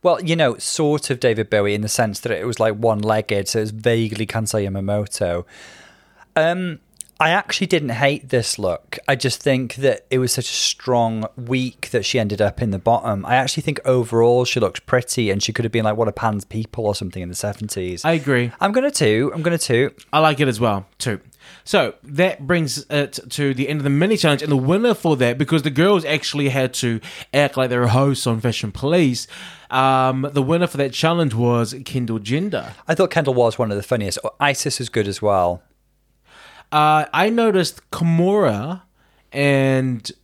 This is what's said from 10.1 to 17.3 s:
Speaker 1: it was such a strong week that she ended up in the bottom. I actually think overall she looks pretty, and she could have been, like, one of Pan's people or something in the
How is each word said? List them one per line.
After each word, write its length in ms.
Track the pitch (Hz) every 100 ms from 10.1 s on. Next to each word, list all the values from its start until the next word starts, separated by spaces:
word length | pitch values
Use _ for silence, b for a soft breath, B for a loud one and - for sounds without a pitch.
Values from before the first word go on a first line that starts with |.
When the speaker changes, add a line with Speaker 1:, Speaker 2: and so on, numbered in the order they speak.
Speaker 1:
it 80 | 131
was 140 | 127
such 140 | - 120
a 40 |
strong 680 | - - - - 123 113 110 107 -
week 540 | 120 131 127 - -
that 140 | 123
she 140 | 98 127
ended 240 | 107 101
up 180 | 104 -
in 120 | 117
the 80 | 98
bottom. 440 | 113 117 120 101
I 120 | - 127
actually 260 | 131 -
think 160 | 156 143
overall 600 | - 127 113 117 117 123
she 140 | 123 123
looks 220 | 104 -
pretty, 500 | - 127 123 - 110
and 100 | 98
she 120 | -
could 120 | 110
have 60 | 117
been, 140 | 113
like, 120 | 107 107
one 120 | 110
of 80 | -
Pan's 280 | 113 104
people 400 | - 110 110 -
or 120 | 107 101
something 260 | 98 92
in 60 |
the 80 | 90